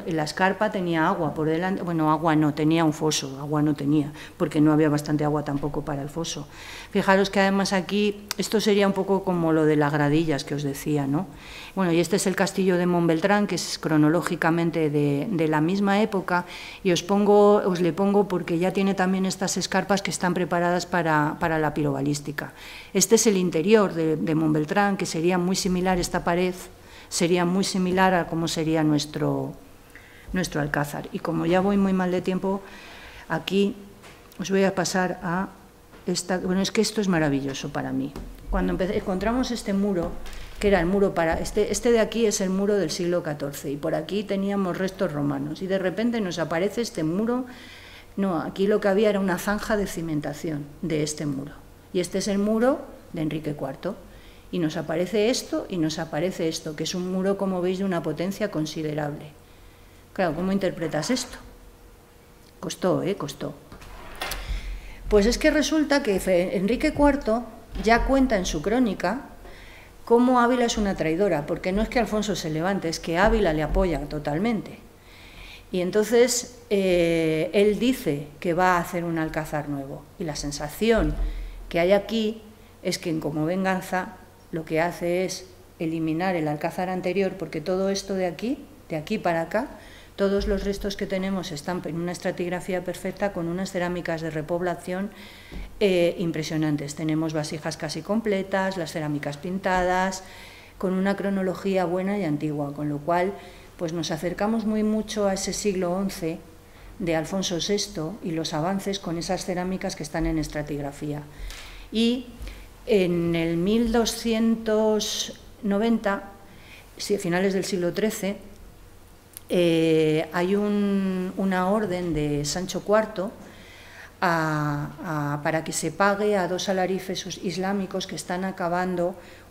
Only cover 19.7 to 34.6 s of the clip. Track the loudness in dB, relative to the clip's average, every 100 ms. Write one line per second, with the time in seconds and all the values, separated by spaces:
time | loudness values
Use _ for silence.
19.7 | 0 2 0 0 -2 0 0 0 2 2
20.7 | 0 0 0 4 4 2 0 0 2 0
21.7 | 0 0 0 -2 -2 -4 -8 -10 -12 -18
22.7 | -16 -4 0 6 6 6 4 2 2 6
23.7 | 6 6 2 0 0 0 2 4 2 2
24.7 | 2 2 0 -2 0 2 2 2 0 0
25.7 | 0 2 0 0 -2 0 2 0 -2 -12
26.7 | -20 -20 -20 -8 0 2 4 4 2 0
27.7 | 0 2 4 4 4 2 -2 -2 0 0
28.7 | 2 4 2 0 -2 -2 -2 -4 -10 -18
29.7 | -20 -20 -20 -20 -20 -6 -4 -2 -2 -2
30.7 | -2 -2 -6 -8 -6 -4 -2 2 2 4
31.7 | 4 2 2 0 0 0 -2 -2 -4 -6
32.7 | -18 -18 -18 -18 -16 -6 -6 0 2 2
33.7 | 0 -12 -20 -20 -20 -14 -8 0 2